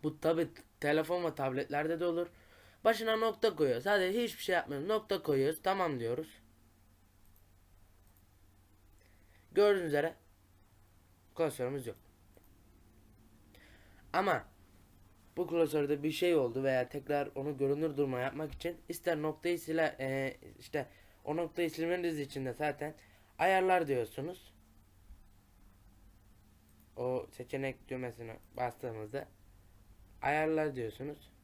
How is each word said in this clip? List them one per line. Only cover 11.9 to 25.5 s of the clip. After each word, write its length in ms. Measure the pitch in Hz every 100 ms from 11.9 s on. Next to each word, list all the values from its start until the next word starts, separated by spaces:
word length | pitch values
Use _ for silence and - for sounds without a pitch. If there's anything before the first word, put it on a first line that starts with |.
| 98 - - - - - - - - - - - - - - - - - - - - -
Ama 320 | - - 139 - - - - - - - - - -
bu 100 | 175
klasörde 560 | 170 160 151 143 147
bir 80 | 151
şey 260 | 151 175 165
oldu 260 | 123 120
veya 260 | 135 131 127
tekrar 420 | 147 135 147 139
onu 240 | - 139 139
görünür 380 | 139 143 160 139
duruma 240 | 143 127
yapmak 320 | 131 135 151
için 240 | 135 170 165 -
ister 340 | 175 - 160
noktayı 360 | 156 151 175 175
sile, 380 | 165 160 156 -
e, 360 | 131 135 135 - - -
işte 280 | - 147 131 - - -
o 120 | - 156
noktayı 340 | 170 170 170
silmeniz 500 | 160 165 180 175 156
için 260 | 139 139 131
de 60 |
zaten 420 | 117 147 143 147 - - - - -
ayarlar 480 | 175 190 185 185 156
diyorsunuz. 680 | 131 113 - 147 - - - - - - - - - - - _